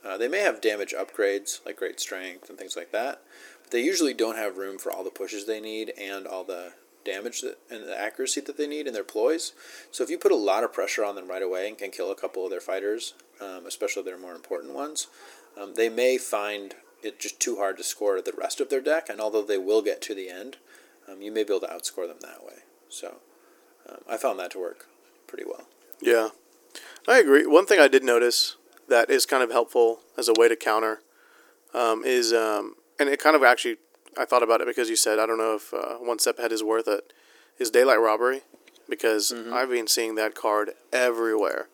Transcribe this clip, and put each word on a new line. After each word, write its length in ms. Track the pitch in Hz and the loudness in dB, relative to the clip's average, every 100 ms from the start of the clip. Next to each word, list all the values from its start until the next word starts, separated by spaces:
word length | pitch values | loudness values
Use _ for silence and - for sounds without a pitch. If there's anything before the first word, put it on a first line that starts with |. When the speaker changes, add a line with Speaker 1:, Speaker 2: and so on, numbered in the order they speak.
Speaker 1:
uh, 120 | 104 95 | -10 -4
they 100 | 123 | -4
may 120 | 185 | 0
have 200 | 196 - | -2 0
damage 340 | 110 104 98 - | -2 -2 -6 -8
upgrades, 680 | 98 - 98 101 101 - | -8 -2 0 0 -6 -12
like 120 | - - | -12 -8
great 240 | 90 - | -8 -8
strength 480 | - 95 92 92 - | -10 -10 -12 -14 -20
and 80 | 92 | -18
things 180 | 95 - | -12 -12
like 160 | 85 | -6
that, 300 | 107 127 - _ - - - | -6 -6 -8 _ -20 -20 -20
but 80 | _ | _
they 100 | 120 | -2
usually 320 | 139 190 151 | 0 0 0
don't 220 | 117 113 110 | 0 -4 -2
have 220 | 104 92 | -6 -6
room 200 | 98 95 | -10 -8
for 120 | 95 | -8
all 120 | 95 | -8
the 60 | 92 | -8
pushes 360 | - 95 104 104 | -10 -10 -8 -8
they 140 | 107 | -8
need 320 | 110 110 107 - | -8 -10 -10 -10
and 280 | 98 98 95 | -12 -12 -10
all 180 | 95 | -12
the 280 | 92 90 87 - _ _ | -10 -12 -12 -20 _ _
damage 360 | - 95 117 - | -10 -8 -8 -8
that, 180 | 127 - _ | -10 -12 _
and 140 | 113 | -16
the 140 | - - | -12 -8
accuracy 420 | 101 - 131 - | -8 -6 -6 -6
that 160 | 139 143 | -8 -8
they 80 | 147 | -6
need 200 | 151 143 | -6 -8
in 60 | |
their 120 | 113 | -8
ploys. 480 | 98 110 123 165 - - - - - | -8 -2 0 0 -6 -14 -20 -20 -18
So 140 | - | -6
if 60 | 127 | -4
you 80 | 165 | 0
put 140 | 208 | 2
a 40 | 151 | 4
lot 260 | 101 98 | 4 2
of 80 | 117 | 0
pressure 300 | - 95 - | -2 -4 -2
on 100 | 101 | -4
them 140 | 98 90 | -4 -10
right 140 | 92 | -4
away 260 | 95 92 101 | -2 -2 -4
and 100 | 107 | -8
can 120 | 98 | -12
kill 200 | - 92 | -6 -6
a 40 | 98 | -6
couple 280 | 92 95 | -6 -6
of 60 | 90 | -6
their 100 | 90 | -6
fighters, 540 | - 95 101 113 - - _ _ | -6 -4 -2 -4 -6 -14 _ _
um, 240 | 98 92 85 | -14 -14 -14
especially 360 | - - 104 | -6 -6 -4
their 160 | 95 92 | -8 -12
more 160 | 90 | -16
important 400 | 82 - 92 - | -18 -10 -10 -8
ones, 320 | 139 147 151 - - - - - - | -10 -8 -8 -10 -16 -20 -20 -20 -16
um, 160 | 101 | -8
they 140 | - 113 | 0 0
may 300 | 113 127 127 | 2 2 2
find 560 | - 107 104 104 98 - _ _ | -2 -4 -4 -8 -10 -18 _ _
it 160 | 107 - | -14 -10
just 220 | 110 - | -14 -6
too 160 | - 104 | -6 -2
hard 200 | 98 92 | -2 -2
to 60 | |
score 360 | - - 104 95 | -8 -2 0 0
the 120 | 92 - | -4 -6
rest 240 | - - | -8 -4
of 80 | 139 | -2
their 120 | 135 | 0
deck, 280 | 139 156 - | 0 -2 -2
and 120 | 104 | -6
although 220 | 110 107 | -2 -2
they 160 | 104 101 | 0 -2
will 220 | 95 110 | 2 2
get 220 | 101 - | 2 -4
To 120 | - | -6
the 140 | 98 92 | -10 -10
End, 280 | 92 120 - _ - _ _ - | -12 -16 -18 _ -20 _ _ -20
um, 140 | 95 | -16
you 80 | 104 | -6
may 120 | 110 | -4
be 100 | 104 | 0
able 120 | 95 - | -2 -4
to 60 | |
outscore 340 | 87 - - 87 | -8 -10 -8 -10
them 100 | - | -10
that 240 | - - | -20 -20
way. 180 | - - _ _ _ | -20 -20 _ _ _
So, 300 | - - - _ _ _ _ _ _ - | -14 -14 -16 _ _ _ _ _ _ -20
um, 100 | - - | -20 -10
I 80 | 110 | -4
found 220 | 131 95 | -2 -2
that 100 | 90 | -8
to 60 | 95 | -6
work 280 | 87 - - _ _ _ - | -8 -10 -20 _ _ _ -18
pretty 160 | - | -12
well. 220 | - - - _ _ - | -10 -12 -16 _ _ -4
Speaker 2:
Yeah. 280 | - 117 110 - _ _ _ - - - - | 2 2 2 -8 _ _ _ -20 -20 -10 4
I 120 | 254 | 6
agree. 260 | 160 143 156 | 8 8 10
One 200 | 156 196 | 8 8
thing 120 | 202 | 8
I 80 | 143 | 8
did 140 | 135 | 8
notice 520 | 131 120 120 - - - _ - - | 6 4 4 2 -2 -4 _ -20 2
that 220 | 120 113 | 4 6
is 160 | 135 - | 4 4
kind 160 | 135 | 2
of 80 | 120 | 2
helpful 500 | 120 117 123 117 117 _ - | 2 2 4 4 2 _ -4
as 120 | 117 | 2
a 60 | 113 | 6
way 120 | 117 | 6
to 80 | 113 | 6
counter, 440 | - 110 110 110 _ _ _ _ _ _ _ | 2 2 0 -4 _ _ _ _ _ _ _
um, 320 | 120 117 110 | 0 0 0
is, 280 | 127 127 117 | 2 0 2
um, 420 | 113 110 104 107 - _ - | 2 2 -2 -6 -14 _ -2
and 100 | 143 | 0
it 120 | 143 | 4
kind 160 | 151 156 | 4 6
of 60 | |
actually, 320 | 131 123 123 110 _ _ - - | 6 6 0 -6 _ _ -16 -8
I 80 | |
thought 180 | 127 123 | 2 2
about 180 | 113 113 | 4 2
it 60 | 110 | 2
because 240 | 120 113 | -2 0
you 60 | 110 | 2
said, 220 | 117 107 | 2 2
"I 80 | 110 | 2
don't 120 | 113 | 0
know 160 | 110 | -2
if, 180 | 107 - | -4 -6
uh, 240 | 98 - 120 | -8 -8 -8
One 220 | 120 113 | -6 -2
Step 200 | 120 117 | -2 0
Ahead 140 | 117 | -2
is 120 | 110 | -2
worth 240 | 107 110 110 | 0 0 0
it," 240 | 101 - _ _ _ _ _ | -2 -4 _ _ _ _ _
is 120 | 123 | 2
Daylight 300 | 120 131 110 | 4 6 6
Robbery, 420 | 113 107 123 135 _ _ _ _ - | 4 2 0 -2 _ _ _ _ -12
because 420 | 127 117 110 101 | -2 0 2 0
Speaker 1:
Mm-hmm. 200 | 120 113 | -4 -4
Speaker 2:
I've 160 | 123 131 | -2 0
been 160 | 120 110 | -2 0
seeing 280 | - 113 110 | -2 0 -2
that 180 | 110 | -4
card 400 | - 110 107 104 - _ | -2 0 0 0 -8 _
everywhere. 760 | 127 123 117 113 107 90 - - | 2 2 2 0 2 0 -2 -6